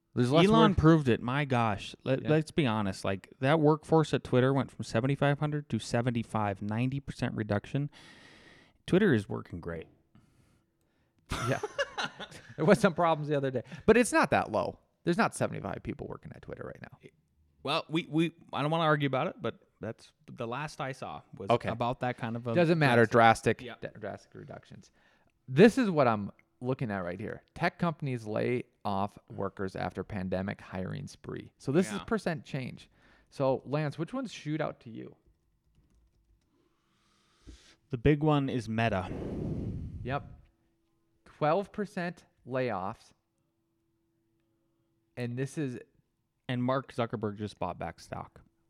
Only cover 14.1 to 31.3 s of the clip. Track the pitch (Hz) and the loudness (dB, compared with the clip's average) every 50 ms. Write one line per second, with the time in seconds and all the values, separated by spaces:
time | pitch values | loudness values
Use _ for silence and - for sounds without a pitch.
14.1 | - 320 277 - - 98 - - 104 101 - 82 - - _ _ _ _ - 165 | 4 2 2 4 4 2 2 2 0 0 -2 -2 -4 -10 _ _ _ _ -4 -2
15.1 | 175 - - 202 - - 123 104 110 107 101 95 85 - - 117 - - - - | 0 2 0 0 0 -2 -4 -4 -4 -6 -8 -8 -8 -8 -8 -10 -10 -8 -10 -12
16.1 | - - - - - - - - - - - - - - - - - - - - | -12 -14 -14 -18 -20 -18 -16 -16 -14 -12 -12 -14 -14 -14 -18 -20 -20 -20 -20 -20
17.1 | _ _ _ _ _ _ _ _ _ _ - 131 147 165 - - 147 165 - - | _ _ _ _ _ _ _ _ _ _ -8 -6 -4 -4 -4 -4 -4 -4 -4 -2
18.1 | 147 160 170 165 - _ - - - 117 135 151 160 165 170 156 151 147 143 139 | 0 0 0 0 -2 _ -14 -10 -6 -4 -2 -2 0 2 2 2 2 2 2 0
19.1 | 135 127 143 185 - 262 165 120 - - _ _ _ _ - 104 113 - - - | 0 -2 -2 -4 -6 -6 -8 -8 -8 -8 _ _ _ _ -10 -10 -10 -12 -16 -20
20.1 | _ _ _ - 131 123 123 113 120 135 151 151 - - 151 131 131 - - 95 | _ _ _ -18 -12 -10 -8 -8 -6 -6 -8 -8 -8 -8 -8 -8 -8 -10 -10 -12
21.1 | 78 73 - _ - - 98 98 117 120 - 101 113 113 120 120 127 - - 123 | -12 -12 -14 _ -14 -6 0 2 2 2 0 -2 -4 -4 -4 -4 -4 -4 -4 -6
22.1 | 123 - - 113 113 120 120 120 117 170 175 156 175 160 151 139 120 117 117 110 | -6 -6 -6 -8 -6 -6 -6 -2 2 2 4 4 4 4 4 6 6 6 6 8
23.1 | - 120 113 117 113 - - 120 107 - 127 117 113 - - - - - 104 101 | 8 8 10 8 8 6 4 0 -2 -2 -4 -12 -14 -12 -14 -14 -12 -12 -12 -12
24.1 | 98 98 - _ - 107 101 - - - - - - - - _ _ _ _ _ | -12 -12 -14 _ -20 -18 -18 -16 -16 -18 -18 -20 -20 -20 -20 _ _ _ _ _
25.1 | _ _ _ _ _ _ _ - 131 135 196 240 - 269 254 240 170 151 139 120 | _ _ _ _ _ _ _ 0 6 8 8 8 8 6 2 2 2 4 4 4
26.1 | 113 104 101 98 - _ _ _ _ _ 123 123 131 - - 107 104 98 92 87 | 2 2 -2 -6 -10 _ _ _ _ _ -4 -4 -4 -2 -4 -4 -4 -4 -4 -6
27.1 | 90 95 110 - - - - _ - - 165 180 - - - 170 156 - - 139 | -8 -8 -8 -10 -10 -12 -16 _ -8 -4 -4 -4 -2 -2 -2 -2 -2 -2 -4 -4
28.1 | 127 120 113 107 107 113 117 120 123 120 - _ _ _ - 104 101 95 98 104 | -4 -4 -6 -4 -2 -2 0 0 0 -2 -4 _ _ _ -6 -4 -2 -2 -2 -4
29.1 | - - - - - 101 101 98 - - 98 95 - 90 95 90 - - 90 - | -6 -10 -20 -14 -8 -6 -6 -6 -6 -6 -6 -6 -6 -6 -6 -6 -6 -8 -8 -8
30.1 | 113 104 90 95 90 92 95 101 104 - - - - 92 92 101 104 101 98 95 | -6 -6 -4 -4 -4 -4 -4 -4 -8 -10 -12 -12 -10 -8 -8 -8 -8 -10 -12 -12
31.1 | - - - - | -14 -16 -14 -12